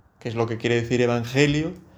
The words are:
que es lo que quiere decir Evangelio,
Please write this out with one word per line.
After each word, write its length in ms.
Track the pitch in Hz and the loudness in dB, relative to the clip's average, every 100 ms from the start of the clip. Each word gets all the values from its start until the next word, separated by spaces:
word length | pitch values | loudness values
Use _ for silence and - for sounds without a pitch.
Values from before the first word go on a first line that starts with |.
| - _ | -20 _
que 80 | 120 | -6
es 80 | 113 | -2
lo 100 | 113 | -2
que 100 | 113 | -2
quiere 240 | 117 120 | 0 0
decir 200 | 117 123 | 0 0
Evangelio, 720 | 120 120 117 131 147 147 160 180 - | 2 0 0 2 2 2 -2 -8 -18